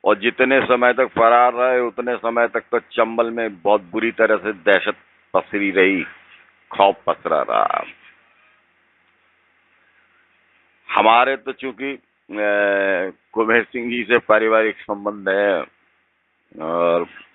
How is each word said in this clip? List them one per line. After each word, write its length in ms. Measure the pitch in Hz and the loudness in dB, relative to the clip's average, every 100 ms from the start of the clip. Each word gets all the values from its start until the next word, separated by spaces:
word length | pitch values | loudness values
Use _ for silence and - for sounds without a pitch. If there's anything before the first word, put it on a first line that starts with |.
और 140 | - 208 | 0 0
जितने 420 | 113 117 127 135 | 0 0 2 2
समय 320 | - 123 123 | 2 2 2
तक 140 | 120 127 | 2 -2
फरार 480 | - 113 120 123 | 2 4 6 4
रहे, 260 | 120 127 123 | 2 0 0
उतने 360 | 120 - 120 120 | -2 -6 -6 -6
समय 320 | 117 117 117 | -4 -2 -2
तक 120 | 113 | -4
तो 180 | - 117 | -4 -6
चंबल 520 | _ - 113 117 117 | _ -2 -2 0 -2
में 320 | 117 113 95 | -2 -6 -4
बहुत 180 | 101 104 | 0 0
बुरी 320 | 87 104 113 | -2 -4 -4
तरह 240 | - 110 107 | 0 2 2
से 160 | 98 | -2
दहशत 440 | 98 80 95 104 - _ _ _ | -4 2 2 0 -8 _ _ _
पसरी 360 | 92 - 101 101 | -4 -2 -4 -2
रही, 340 | 92 95 95 - - _ - _ _ _ | 2 2 2 -6 -14 _ -20 _ _ _
खौफ 320 | - 98 95 - | 0 2 2 -4
पसरा 360 | 82 82 78 | -4 -2 -2
रहा। 420 | 57 55 50 - - - - _ _ _ _ _ _ _ _ _ _ _ _ _ _ _ _ _ _ _ _ _ _ _ _ _ _ _ - | 0 0 0 -2 -8 -18 -20 _ _ _ _ _ _ _ _ _ _ _ _ _ _ _ _ _ _ _ _ _ _ _ _ _ _ _ -4
हमारे 480 | - 107 117 127 135 | 2 4 4 2 -2
तो 160 | 131 | -8
चूंकि, 400 | 127 131 120 135 135 _ _ _ | -12 -12 -10 -10 -12 _ _ _
अ, 800 | 104 104 101 101 98 98 92 95 90 _ | -6 -2 0 0 0 0 -2 -4 -10 _
कुम्हेर 320 | 110 110 117 | -4 2 2
सिंह 260 | 107 127 120 | 0 -8 -6
जी 140 | 120 | -6
से 140 | 104 120 | 0 -2
पारिवारिक 580 | - 107 110 110 110 101 | 2 2 4 2 0 -4
संबंध 520 | - 101 104 104 98 | -10 -8 -6 -6 -4
है 360 | 98 101 90 - _ _ _ _ _ _ _ _ - | 0 0 -2 -6 _ _ _ _ _ _ _ _ -12
और 420 | 78 85 85 85 85 - - | -6 -2 0 0 -4 -12 -20